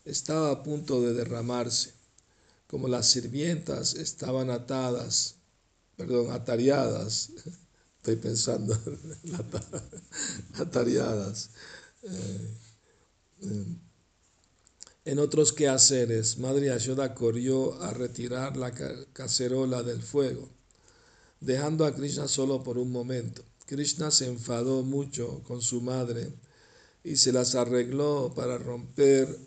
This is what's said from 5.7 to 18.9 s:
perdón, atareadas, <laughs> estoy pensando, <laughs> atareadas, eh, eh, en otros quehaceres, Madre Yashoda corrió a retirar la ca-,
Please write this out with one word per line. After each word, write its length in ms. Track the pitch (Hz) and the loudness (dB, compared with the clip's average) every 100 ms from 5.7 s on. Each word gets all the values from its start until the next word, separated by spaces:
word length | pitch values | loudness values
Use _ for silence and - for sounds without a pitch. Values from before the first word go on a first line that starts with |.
| _ _ - | _ _ -10
perdón, 360 | 107 123 120 | 0 2 2
atareadas, 1000 | 120 117 117 131 143 117 110 107 - - - - - | -2 -2 4 4 4 2 0 -2 -4 -6 -10 -14 -16
<laughs> 340 | _ _ _ _ | _ _ _ _
estoy 200 | - 113 | -2 0
pensando, 600 | 117 113 131 117 113 107 - 139 160 - 170 175 113 - - | 0 0 0 0 0 0 -2 -8 -12 -12 -10 -8 -6 -8 -8
<laughs> 800 | - - - - - - - - - | -10 -12 -16 -14 -8 -8 -8 -10 -6
atareadas, 960 | - 135 120 127 123 107 98 107 - - - - - _ | -2 0 2 2 2 0 -4 -6 -10 -14 -20 -20 -20 _
eh, 540 | 214 185 107 - 110 110 - _ _ _ _ _ _ - | -12 -8 -6 -6 -8 -12 -16 _ _ _ _ _ _ -12
eh, 220 | 196 104 98 - - _ _ _ _ _ _ _ _ - - _ - | -6 -6 -6 -8 -14 _ _ _ _ _ _ _ _ -20 -20 _ -2
en 140 | 139 | 0
otros 340 | 147 156 147 | 2 6 4
quehaceres, 840 | - 143 131 - 131 117 113 113 117 | 6 4 8 6 6 4 2 0 0
Madre 300 | 127 139 139 | 0 2 2
Yashoda 460 | 120 123 131 131 | 2 0 0 0
corrió 680 | - 117 120 131 131 131 - | 2 2 2 2 2 2 -2
a 100 | 175 | -6
retirar 680 | 117 120 123 120 127 135 135 | -4 -4 -4 -4 -4 -4 -4
la 140 | 123 | -4
ca-, 320 | 113 135 | -4 -8